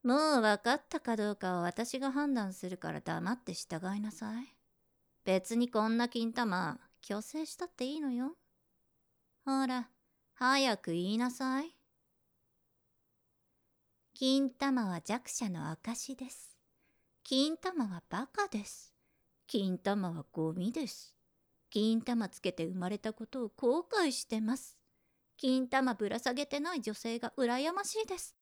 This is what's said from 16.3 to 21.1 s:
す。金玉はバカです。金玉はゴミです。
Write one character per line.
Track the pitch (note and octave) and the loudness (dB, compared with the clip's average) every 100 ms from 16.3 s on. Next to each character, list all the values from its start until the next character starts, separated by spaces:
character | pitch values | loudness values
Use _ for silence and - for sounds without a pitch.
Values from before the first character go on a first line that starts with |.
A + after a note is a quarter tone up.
す。 | - - _ _ _ _ _ _ _ | -14 -20 _ _ _ _ _ _ _
金 | - C4 D4 D#4+ | 0 4 4 2
玉 | F#4 F4+ A3 | -2 0 -2
は | F3 _ | -2 _
バ | F3 C4 | -6 -4
カ | - G4+ | -2 -2
で | G#3+ | -2
す。 | G3+ - - _ _ _ _ _ - | -6 -14 -20 _ _ _ _ _ -4
金 | A3+ F#3+ F3+ | 0 0 0
玉 | - G#3 F#3 | 0 0 -2
は | E3 C#3+ | -4 -8
ゴ | - D#3+ | -2 -2
ミ | F3 F3+ | 0 -2
で | C#4+ C4 | -2 -6
す。 | - - | -8 -18